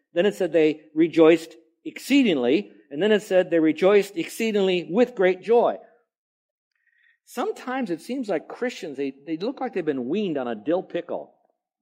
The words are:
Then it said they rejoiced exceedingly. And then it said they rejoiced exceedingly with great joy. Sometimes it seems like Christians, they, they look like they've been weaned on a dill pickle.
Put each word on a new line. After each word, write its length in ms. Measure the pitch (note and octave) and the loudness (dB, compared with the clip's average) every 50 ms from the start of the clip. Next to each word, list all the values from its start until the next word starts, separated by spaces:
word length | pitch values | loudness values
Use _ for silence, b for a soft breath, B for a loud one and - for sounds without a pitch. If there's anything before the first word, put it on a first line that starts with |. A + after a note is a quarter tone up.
| _ _ _ | _ _ _
Then 100 | E3+ F3+ | 0 0
it 100 | G#3 G3 | 0 0
said 180 | - F#3+ E3+ D3+ | 0 -4 0 2
they 320 | E3+ D#3 D#3 D3 D#3 - _ _ | 4 4 4 2 -2 -8 _ _
rejoiced 600 | D#3 E3 E3 C#3 D3+ E3 D#3 E3+ E3 - - - - _ _ _ _ _ | 0 0 2 4 6 8 8 6 6 2 -6 -18 -20 _ _ _ _ _
exceedingly. 880 | D#3+ - - - - B3+ C#4+ C4+ A3 E3+ C3+ B2 A#2+ B2+ A#2 G3+ B B B B B | -16 -16 -14 -4 2 2 4 4 4 2 0 2 2 0 0 -2 B B B B B
And 120 | C#3 C#3+ F3+ | -8 -4 0
then 80 | G#3+ | 2
it 120 | G#3+ G3+ F#3+ | 2 2 0
said 260 | - F#3+ F#3 F#3 D#3 | 2 2 2 2 2
they 100 | E3 E3+ | 2 2
rejoiced 600 | D#3 D#3+ D3+ D#3 F#3 F#3 G#3 G3+ F#3+ F#3+ - E3 | 2 2 2 2 2 4 4 4 2 0 -6 -10
exceedingly 680 | D#3+ - - - A3+ A3+ G#3 G#3 G3 F#3+ F#3 F3+ D#3+ D3 | -10 -10 -6 -4 -4 -2 0 0 0 0 0 -2 -4 -2
with 240 | E3+ G#3+ B3 A#3+ B3 | 2 2 2 2 2
great 260 | - F#3+ F3+ F#3 F#3 | 0 0 0 0 0
joy. 380 | D#3 E3+ A#3 A#3+ G#3 D3 G#2 - - _ _ _ _ _ _ _ _ _ _ _ _ _ _ _ _ _ _ _ _ _ _ _ _ _ _ _ _ | -2 0 2 2 2 2 0 -4 -10 _ _ _ _ _ _ _ _ _ _ _ _ _ _ _ _ _ _ _ _ _ _ _ _ _ _ _ _
Sometimes 680 | _ - A#3+ C4 G#4 A4 - - - B3+ C4+ B3+ F#3 | _ -8 -6 -6 -6 -6 -8 -8 -8 -6 -6 -4 -6
it 120 | E3+ D#3 - | -6 -8 -8
seems 260 | - A#3+ C#4+ B3+ G#3 | -10 -8 -8 -6 -4
like 200 | F#3+ D3+ - - | -4 -6 -6 -8
Christians, 500 | - - A#3 B3 A#3+ - - E3 C#3 B2 | -10 -6 -6 -6 -6 -8 -12 -12 -8 -6
they, 160 | C#3+ C#3 C3 - C#3+ | -6 -6 -6 -10 -10
they 120 | - E3 D#3+ | -8 -8 -6
look 240 | F3+ A#3 C#4 - C#4 | -6 -8 -6 -6 -8
like 100 | B3 - | -6 -6
they've 100 | G3 E3 | -4 -4
been 280 | D3+ C#3+ C3 A#2+ A#2+ | -2 -2 -4 -4 -2
weaned 260 | D#3 G#3 G#3+ F#3+ D#3 | -2 -2 -2 -2 -4
on 100 | C#3+ B2+ | -4 -4
a 80 | A#2+ A#2 | -4 -6
dill 280 | G#2 G#2+ C#3+ E3+ F#3 F3+ | -6 -2 -2 -2 -2 -2
pickle. 500 | - - E3+ D#3+ - A#2 - - - _ _ _ _ _ _ _ _ _ _ | -6 -8 -10 -8 -6 -8 -10 -10 -12 _ _ _ _ _ _ _ _ _ _